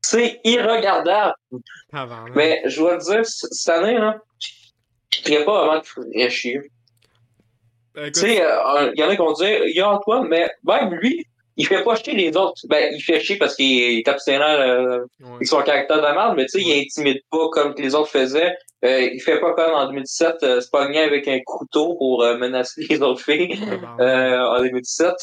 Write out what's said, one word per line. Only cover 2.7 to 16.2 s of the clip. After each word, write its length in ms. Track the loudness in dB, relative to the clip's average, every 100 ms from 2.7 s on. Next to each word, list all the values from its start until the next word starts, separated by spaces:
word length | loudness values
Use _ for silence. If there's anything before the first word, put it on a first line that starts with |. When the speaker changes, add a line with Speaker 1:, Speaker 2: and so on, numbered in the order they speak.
| 0
Speaker 1:
dois 200 | 0 0
te 60 |
dire, 200 | 0 0
c-, 220 | 0 -6 -10
cette 240 | -6 -2
année, 200 | 0 2
là, 240 | 2 0 -2 _ _ -16 -16 _ _ _ _ _
je 100 | -6
ferais 220 | 0 2 2
pas 180 | 2
vraiment 160 | 2 0
de 60 | -4
ferais 420 | -14 -8 -2 0
chier. 320 | -2 -6 -6 -10 _ _ _ _ _ _ _ _ _ _ _ _
Speaker 2:
Ben, 80 | -12 -6
écoute, 80 |
Speaker 1:
Tu 60 | -2
sais, 220 | 2 2
euh, 480 | 2 2 2 2 2
il 60 | 2
y 40 |
en 40 | 0
a 40 |
qui 40 | 2
vont 160 | 2
dire, 320 | 2 0 2
il 100 | 0
y 60 | 2
a 100 | 2
Antoine, 380 | 2 2 0 2
mais 220 | 2 0 -2
même 300 | 0 0 0
lui, 320 | -2 -2 -2 -8 _ _ -6
il 100 | 0
fait 160 | 0
pas 120 | 2
chier 180 | -2 -2
les 220 | 0 0 2
autres. 240 | 0 -4 0
Ben, 240 | 0 0
il 60 | -2
fait 180 | 0 0
chier 160 | 0 0
parce 160 | -2 2
qu'il 420 | 2 4 2 2
est 80 | 0
abstinent, 340 | 0 0 2
euh, 540 | 2 4 4 2 0 -2 -6 _
Speaker 2:
Ouais. 160 | -20 -8
Speaker 1:
avec 100 | 0
son 160 | 0
caractère 340 | 2 0 0 0
de 40 |
merde, 320 | 2 2